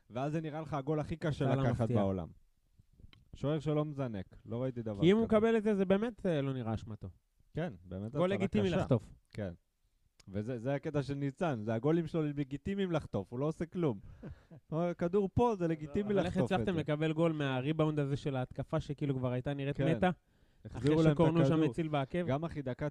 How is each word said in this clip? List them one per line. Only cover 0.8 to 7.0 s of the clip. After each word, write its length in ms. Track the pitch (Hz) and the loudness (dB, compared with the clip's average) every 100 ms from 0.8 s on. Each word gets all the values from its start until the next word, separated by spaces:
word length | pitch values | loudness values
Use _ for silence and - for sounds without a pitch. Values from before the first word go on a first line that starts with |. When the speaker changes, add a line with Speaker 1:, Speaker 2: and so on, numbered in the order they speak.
| 139 156 | 0 -2
Speaker 1:
הכי 160 | 143 160 | -2 -4
קשה 340 | 165 135 135 | -2 0 2
Speaker 2:
הצלה 100 | 135 | 2
Speaker 1:
לקחת 180 | 135 123 | 2 2
Speaker 2:
מפתיעה. 200 | 113 117 | 2 2
Speaker 1:
בעולם. 260 | 98 95 82 - _ _ _ _ _ _ - - _ | 2 0 -4 -12 _ _ _ _ _ _ -20 -20 _
שוער 240 | - 139 156 | -6 -4 -2
שלא 260 | 143 151 | 0 0
מזנק, 520 | 151 139 127 101 - - - | -2 -4 -6 -6 -10 -14 -8
לא 160 | 117 | -4
ראיתי 200 | 131 120 | -4 -4
דבר 180 | 110 101 | -4 2
Speaker 2:
כי 120 | 160 | 4
אם 40 | 214 | 6
הוא 120 | 214 | 4
Speaker 1:
כזה. 80 | 214 | 4
Speaker 2:
מקבל 200 | 226 226 | 4 2
את 60 | |
זה, 120 | 208 | 2
זה 100 | 196 | 2
באמת, 420 | 185 196 233 214 190 | 2 2 0 -4 -2
אה, 160 | 151 | 0
לא 100 | 139 | 0
נראה 220 | 131 113 | -2 -2
אשמתו. 340 | 104 113 104 | -4 -4 -12